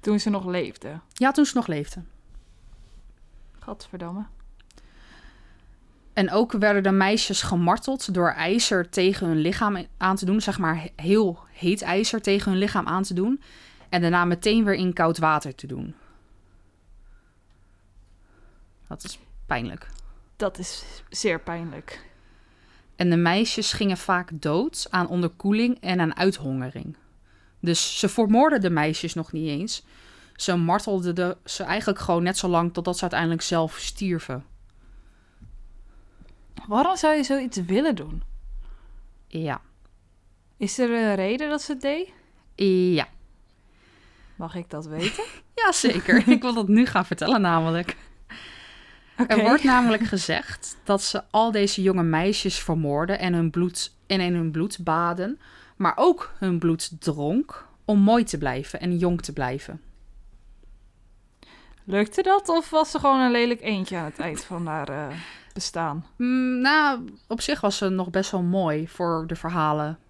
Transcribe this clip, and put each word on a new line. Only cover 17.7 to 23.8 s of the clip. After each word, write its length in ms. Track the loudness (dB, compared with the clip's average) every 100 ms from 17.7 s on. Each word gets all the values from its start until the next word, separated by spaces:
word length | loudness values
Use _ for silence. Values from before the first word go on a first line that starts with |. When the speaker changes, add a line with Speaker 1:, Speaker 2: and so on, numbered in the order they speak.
| _ _ -20 -20 _ _ _ -20 _ -20 _ -18
Speaker 2:
Dat 160 | -16
is 140 | -14 -18 -20 -20 -6
pijnlijk. 400 | -6 -6 -10 -16 -18 -20 -20 -20 _
Speaker 1:
Dat 220 | -6 -4
is 260 | -12 -12 -14 -18 -14
zeer 300 | -4 -2 -2
pijnlijk. 680 | -4 -8 -8 -12 -16 -20 -20 _ _ _ _ _ _ -20 _ -2
Speaker 2:
En 140 | 2
de 60 | 4
meisjes 560 | 4 2 0 -2 -4
gingen 240 | -2